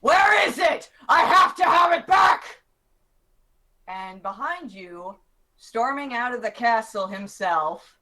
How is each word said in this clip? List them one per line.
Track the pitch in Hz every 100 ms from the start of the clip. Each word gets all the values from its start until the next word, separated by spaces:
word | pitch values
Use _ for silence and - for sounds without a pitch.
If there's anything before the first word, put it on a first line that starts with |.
Where | 247 349 403 427 622
is | -
it? | 339 - - _ -
I | -
have | - 370 359 -
to |
have | 359 339 349
it | 339 -
back! | 262 254 - - - _ _ _ _ _ _ _ _ _ _ _ _ -
And | 185 190 190
behind | 190 202 277 349 285
you, | 190 180 175 180 202 _ _ _ _
storming | - 226 247 277 285
out | 240 247
of | 247
the | 214
castle | - 233 226 220 208 190
himself | 196 196 - 190 170 151 - _ _